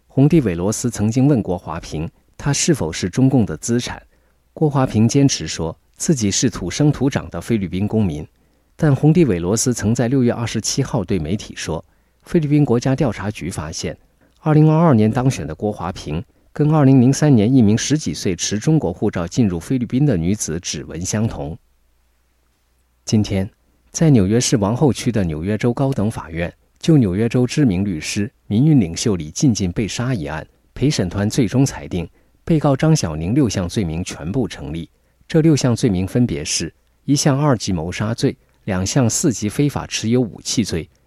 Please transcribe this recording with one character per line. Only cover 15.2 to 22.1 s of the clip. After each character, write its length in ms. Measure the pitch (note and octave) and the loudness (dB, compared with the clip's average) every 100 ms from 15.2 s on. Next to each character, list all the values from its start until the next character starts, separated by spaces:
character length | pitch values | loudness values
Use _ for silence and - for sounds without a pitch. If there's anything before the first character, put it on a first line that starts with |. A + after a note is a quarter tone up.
| C3 | 0
选 160 | F#2+ D2+ | -2 -6
的 80 | |
郭 180 | D#2+ G#2 | -6 -6
华 200 | - E2+ | -4 -8
平 320 | - - D#2+ - _ _ | -8 -8 -8 -8 _ _
跟 180 | - D3+ | -2 2
二 140 | D#3 C3+ | 4 6
零 160 | C3+ | 6
零 100 | A#2+ | 6
三 240 | C#3 D3+ A#2+ | 4 4 4
年 160 | G#2+ | 6
一 120 | C3+ | 6
名 120 | G2+ A2+ | 4 2
十 220 | - D#3 | 0 -2
几 160 | - | -4
岁 220 | - G#2 E2+ | -4 -4 -4
持 240 | - G#2 | -4 -2
中 180 | D#3 D#3+ | 0 0
国 160 | E2+ | 0
护 160 | E2+ G#2+ | -2 -2
照 180 | F#2 E2+ | -2 -4
进 200 | - G#2+ | 0 0
入 120 | E2+ | 0
菲 200 | - C3 | -4 -4
律 80 | A2+ | -2
宾 180 | B2+ D3 | 0 2
的 100 | F#2 | 2
女 200 | E2 G#2+ | 0 -2
子 240 | - E2+ | -4 -6
指 260 | - D2+ - | -6 -10 -10
纹 160 | E2+ | -10
相 260 | F#2 G#2+ A2 | -4 -2 -2
同。 300 | E2+ C#2+ - _ _ _ _ _ | -4 -10 -12 _ _ _ _ _